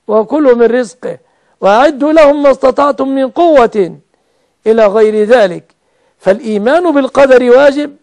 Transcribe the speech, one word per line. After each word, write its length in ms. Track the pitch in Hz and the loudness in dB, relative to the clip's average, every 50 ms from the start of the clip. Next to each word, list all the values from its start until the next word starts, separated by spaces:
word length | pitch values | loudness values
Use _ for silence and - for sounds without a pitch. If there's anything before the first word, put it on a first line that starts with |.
| _ - | _ -4
وكلوا 460 | 208 220 214 214 247 311 302 262 240 | -2 -2 -2 -2 -2 0 2 2 2
من 120 | 233 233 | 2 2
رزقه، 520 | 226 226 254 247 202 - _ - - - - _ _ _ _ _ _ _ _ | 0 0 -2 -4 -6 -10 _ -14 -14 -14 -14 _ _ _ _ _ _ _ _
وأعدوا 520 | - 190 202 226 262 311 311 247 277 302 311 | -2 0 2 2 2 0 0 -2 -2 0 2
لهم 300 | 320 311 277 285 302 285 | 2 4 2 2 2 0
ما 80 | 277 | 0
استطعتم 580 | 262 - - 262 247 - 285 294 277 - 269 269 | 0 0 0 -2 0 0 -2 -2 -2 -4 -6 -6
من 220 | 269 269 269 262 | -4 -4 -4 -4
قوة، 680 | - - 339 339 311 277 233 220 226 220 190 160 165 147 _ _ _ _ _ _ _ _ _ _ _ _ - | -2 0 0 2 2 2 2 0 0 -4 -6 -6 -8 -14 _ _ _ _ _ _ _ _ _ _ _ _ -4
إلى 200 | 214 226 226 220 | -2 0 2 2
غير 380 | 202 190 220 220 214 214 214 214 | 0 0 0 -2 -2 -2 -2 0
ذلك. 400 | 208 240 247 214 185 170 160 156 _ _ _ _ _ _ _ _ _ _ _ | 0 2 2 2 0 -4 -8 -16 _ _ _ _ _ _ _ _ _ _ _
فالإيمان 760 | - 185 196 214 311 226 214 202 202 233 285 339 359 339 294 | -4 -4 -4 -2 -4 -6 -6 -4 -2 -2 -2 0 0 0 0
بالقدر 560 | 285 269 247 - 269 277 262 254 247 254 247 | -2 -2 -2 -2 -2 0 2 2 2 4 4
واجب 460 | 240 262 285 285 269 294 294 285 - _ | 4 4 4 2 0 -2 -6 -10 -12 _